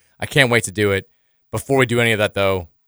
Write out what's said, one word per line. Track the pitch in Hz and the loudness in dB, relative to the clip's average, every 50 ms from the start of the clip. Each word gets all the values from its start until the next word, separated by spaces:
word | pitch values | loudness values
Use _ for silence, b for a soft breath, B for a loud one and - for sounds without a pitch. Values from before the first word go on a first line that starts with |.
| _ _ _ _ | _ _ _ _
I | 92 | -12
can't | - - 147 135 120 | -2 0 2 2 4
wait | 120 117 - | 2 0 0
to | - 87 | -2 -2
do | 104 104 101 | -2 0 0
it. | 98 95 - _ _ _ _ _ _ _ _ _ - | 0 -2 -4 _ _ _ _ _ _ _ _ _ -10
Before | 110 - - 139 135 | -10 -4 -2 0 0
we | 127 | 2
do | 110 120 120 | 2 0 0
any | 117 113 110 | 0 0 0
of | 101 | 0
that, | 107 101 - | 0 -2 -2
though, | 98 98 98 95 92 85 - _ _ _ | -2 -2 0 -2 -2 -6 -10 _ _ _